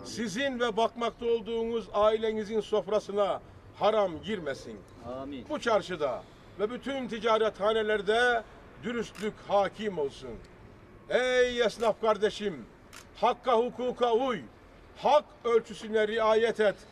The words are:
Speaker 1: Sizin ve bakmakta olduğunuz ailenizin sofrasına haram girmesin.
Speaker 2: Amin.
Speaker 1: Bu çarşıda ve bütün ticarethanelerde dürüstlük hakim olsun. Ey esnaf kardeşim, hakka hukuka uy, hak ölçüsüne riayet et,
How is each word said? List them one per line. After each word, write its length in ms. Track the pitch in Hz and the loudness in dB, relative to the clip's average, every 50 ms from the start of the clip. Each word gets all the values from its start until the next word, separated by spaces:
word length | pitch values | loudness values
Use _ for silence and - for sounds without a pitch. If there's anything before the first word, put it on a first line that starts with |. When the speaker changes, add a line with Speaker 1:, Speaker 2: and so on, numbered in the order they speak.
| 98 | -12
Speaker 1:
Sizin 540 | - - - 240 214 165 240 277 277 262 233 | -10 -6 -6 -6 -4 -2 -2 -2 -2 0 0
ve 180 | 240 240 202 | -2 0 2
bakmakta 480 | 214 226 214 - 233 233 220 - - 233 | 2 0 0 0 -2 -4 -4 -4 -4 -2
olduğunuz 640 | 233 233 233 202 208 233 226 226 226 233 226 196 - - | 0 0 0 -2 -4 -4 -2 -2 -2 -2 -4 -4 -2 2
ailenizin 640 | 202 208 214 220 220 220 220 220 220 214 190 226 220 | 4 4 4 4 4 0 -2 -2 -2 -4 -2 -2 -4
sofrasına 840 | 202 - 208 208 170 185 214 208 208 - 196 208 202 185 147 123 - - - - - - - - | -2 0 0 -2 0 0 -2 -2 -2 -2 0 0 0 0 0 -4 -8 -14 -20 -20 -20 -20 -4 0
haram 420 | 180 208 220 220 180 185 160 147 | 2 2 4 4 2 0 -2 -6
girmesin. 580 | 143 180 220 190 160 143 131 - - 120 110 98 - - - - - 120 127 131 | -6 -6 -6 -4 -4 -6 -8 -8 -10 -14 -14 -16 -16 -20 -20 -16 -14 -12 -10 -10
Speaker 2:
Amin. 240 | - - 285 254 214 - | -10 -10 -10 -12 -8 -8
Speaker 1:
Bu 100 | 302 - | -8 -4
çarşıda 640 | - 240 220 196 170 170 185 160 226 214 - - - - - - - - - 170 | 0 0 0 0 0 -2 -4 -2 -2 -2 -2 -6 -10 -14 -20 -20 -20 -18 -6 -4
ve 120 | 202 214 | -4 -4
bütün 360 | 247 240 - 262 277 269 254 | -4 -6 -6 -6 -6 -4 -6
ticarethanelerde 1400 | 208 220 226 190 233 220 220 220 214 - - 185 214 220 220 214 214 214 208 190 185 214 233 247 247 240 226 208 - - - - - - - 127 | -6 -6 -2 2 2 4 4 4 0 0 0 0 2 2 2 0 0 0 0 0 0 2 4 4 2 2 0 -2 -8 -14 -20 -20 -20 -18 -10 -8
dürüstlük 500 | 214 240 233 208 - - - 202 208 - - - | -6 -4 -4 -6 -6 -8 -8 -8 -8 -8 -8 -4
hakim 520 | - 180 202 196 185 - - 220 208 185 160 | 0 2 2 2 0 -2 -6 -6 -6 -4 -2
olsun. 300 | 143 135 - - 131 123 110 101 - - - - - - - - - - - - - - | -4 -4 -6 -10 -14 -14 -14 -14 -16 -20 -20 -20 -20 -20 -20 -20 -20 -20 -20 -20 -6 -2
Ey 520 | - 226 254 254 254 254 247 247 240 240 | 0 0 2 2 2 2 2 2 2 2
esnaf 400 | 240 208 - - 233 220 196 - | 0 0 0 0 0 0 0 2
kardeşim, 640 | 214 220 214 190 208 202 - - 214 202 160 131 104 - - - - - - - - - - | 0 0 2 2 0 -2 -2 -2 -4 -6 -6 -6 -10 -16 -20 -20 -20 -20 -20 -20 -20 -20 -4
hakka 420 | - 202 233 247 - - 247 247 | 0 0 2 2 0 0 2 4
hukuka 560 | 220 247 247 - - 247 254 226 - 247 240 226 | 4 2 0 -2 -4 -4 -4 0 0 2 2 2
uy, 280 | 226 269 262 240 170 120 - - - - - - - - - - | 2 2 0 -2 -4 -6 -12 -18 -20 -20 -20 -20 -20 -20 -20 -10
hak 280 | - - 226 277 302 294 - - - - | -2 4 4 6 6 4 0 -6 -6 0
ölçüsüne 640 | 233 233 226 226 - 208 - - 214 214 220 214 | 2 2 2 2 0 -6 -12 -6 -2 0 2 2
riayet 520 | 208 220 226 220 214 220 220 226 226 214 - | 2 2 2 4 4 4 4 4 2 2 2
et, 160 | 214 202 185 - - - | 2 2 2 0 -6 -20